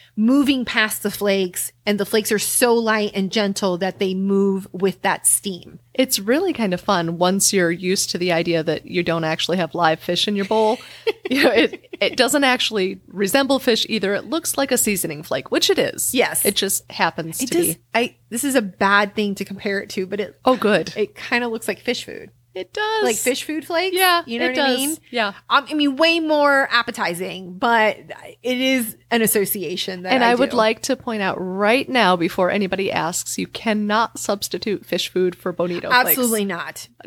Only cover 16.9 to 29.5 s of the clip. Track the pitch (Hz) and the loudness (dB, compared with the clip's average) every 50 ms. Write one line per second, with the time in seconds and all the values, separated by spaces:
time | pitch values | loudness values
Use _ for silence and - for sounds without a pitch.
16.9 | - - 196 165 - - 160 160 165 - 262 247 - 339 339 - 165 - _ _ | -4 0 0 0 0 -4 -8 -8 -6 -6 -4 -2 0 0 0 0 -2 -6 _ _
17.9 | - 226 240 240 - _ _ - 208 233 277 285 254 269 220 190 180 - 202 196 | -2 0 0 -2 -4 _ _ -10 -8 -4 -2 0 2 0 0 0 -4 -2 0 2
18.9 | 202 202 208 202 202 - 208 202 196 - 196 - 196 196 - 208 196 196 196 202 | 4 4 2 0 0 -2 -2 -2 -2 -4 -6 -10 -10 -8 -6 -4 -4 -4 -6 -6
19.9 | - - 190 185 196 202 208 - - _ - - 254 208 - 202 208 165 160 - | -6 -6 -6 -4 -4 -6 -6 -6 -6 _ 2 2 2 2 2 2 2 2 0 -2
20.9 | - - 208 202 - - - - 262 240 240 240 226 226 - - 196 - - - | -4 -4 -4 -4 -4 -10 -6 -2 -2 0 0 -2 -4 -6 -4 -6 -6 -6 -4 -4
21.9 | 247 - - - - - - - _ _ _ _ - 185 190 - - 415 427 427 | -4 -4 -6 -12 -12 -14 -14 -18 _ _ _ _ -14 -14 -12 -10 -6 -6 -4 -2
22.9 | 440 440 415 247 226 - - 254 262 - - - 302 320 - - 349 330 359 381 | -2 0 0 0 0 0 0 -2 -2 -2 -4 -6 -8 -8 -6 -4 -2 -2 -2 0
23.9 | 370 359 381 370 349 339 330 262 233 240 247 254 254 - 285 269 247 262 269 294 | 0 2 2 4 2 2 0 -2 -4 -2 -2 0 0 2 2 2 2 0 -2 -4
24.9 | 320 - _ - 254 240 220 202 196 - _ - 226 262 277 - 294 302 294 285 | -6 -8 _ -6 -4 -2 -2 -2 -4 -8 _ 0 2 2 2 0 0 0 2 2
25.9 | 269 262 320 330 330 339 320 311 311 294 294 285 277 269 269 - - 240 233 - | 2 2 2 4 4 2 2 2 2 4 4 4 4 4 2 2 2 0 0 0
26.9 | 220 - 214 170 175 165 185 190 170 180 190 175 180 185 269 - - - 220 214 | -4 -4 -4 -4 -4 -4 -6 -8 -8 -10 -12 -12 -8 -2 0 2 4 4 4 4
27.9 | - - 135 165 151 - - - - _ - 240 254 247 262 262 269 262 233 220 | 2 -2 -8 -16 -16 -16 -16 -20 -16 _ -4 -2 0 0 2 2 2 0 0 -4
28.9 | - - _ - 233 233 220 214 - 220 196 190 | -10 -12 _ 0 0 2 2 2 2 2 0 0